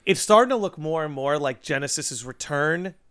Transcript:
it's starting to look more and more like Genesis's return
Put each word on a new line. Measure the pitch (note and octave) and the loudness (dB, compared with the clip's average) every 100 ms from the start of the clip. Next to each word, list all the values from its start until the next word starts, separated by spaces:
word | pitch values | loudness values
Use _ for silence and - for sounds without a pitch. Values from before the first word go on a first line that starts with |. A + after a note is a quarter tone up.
| - | -2
it's | F#3+ | 0
starting | - G#3+ B3+ | 6 6 6
to | B3 | 2
look | F#3+ - | -2 -4
more | D#3 D#3+ D3+ | -4 -2 -4
and | |
more | C#3 C#3 D3 | -4 -2 0
like | C#3+ B2+ | 0 -4
Genesis's | - C#3 C#3 - - A#2+ B2 | -4 -4 -2 -4 -6 -8 -10
return | - - C#3+ D3+ E3+ F#3 - _ | -12 -6 -2 0 -2 -6 -12 _